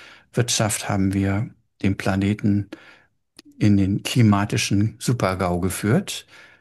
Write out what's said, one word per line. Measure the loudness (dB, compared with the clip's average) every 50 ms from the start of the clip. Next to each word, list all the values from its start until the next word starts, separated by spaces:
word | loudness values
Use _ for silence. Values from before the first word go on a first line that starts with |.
| -20 -20 -20 -20 _ _ -2
Wirtschaft | -2 -2 0 0 -2 -2 -2 -2 -4 -4 -4
haben | -2 0 0 0 0
wir | 0 0 0 -2 -2 -4 -6 -10 _ _ _ _ -4 -2
den | -2 -2
Planeten | -2 -2 -2 0 0 0 0 0 0 0 0 0 0 -2 -6 -12 -20 -20 -20 -20 _ _ _ _ _ _ _ _ -20 -20 -16 -6 0
in | 2 4 4
den | 4 2 2 0 -2
klimatischen | -4 -2 2 4 4 4 4 4 0 -2 -2 -2 -2 0 0 0 0 0 -4
Supergau | -4 -2 -2 0 0 0 0 0 0 0 0 0 0
geführt. | -2 -4 -4 -2 0 0 0 0 0 -4 -10 -12 -14 _ -20 -20 -20 -20 -20 _